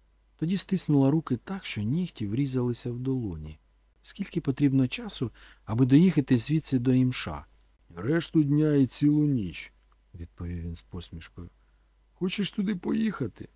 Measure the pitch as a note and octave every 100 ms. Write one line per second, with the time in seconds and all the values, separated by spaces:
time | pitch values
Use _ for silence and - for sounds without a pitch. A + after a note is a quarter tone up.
0 | _ _ _ _ E3 F#3+ - F#3 - C#3+
1 | C3+ D#3+ - B2 - F#3+ - A2 G#2 D#3+
2 | F3+ - G2+ A#2+ C#3 B2+ B2 A#2 B2 A#2+
3 | C3 C3 G#2+ D#2+ D2+ D2+ _ _ _ _
4 | - - G3 E3+ - C3 C#3+ C3+ B2+ -
5 | A3 - A#2+ - - - - A2+ C3 C#3
6 | F#3+ D#3 B2+ B2 - D#3 - B2+ B2+ B2+
7 | B2+ - F2 D2 - _ _ _ _ E2+
8 | A2 E3 - D#3+ C#3 D3 D#3 C#3+ B2+ -
9 | D3 D3+ D3 B2+ F2+ - - _ _ _
10 | _ E2+ E2+ - E2+ F2 E2+ E2 - F#2
11 | - E2 - - F2 _ _ _ _ _
12 | _ _ F#3 G#3 F#3 - G3 F3+ G#3+ A3
13 | A3 - A2+ - -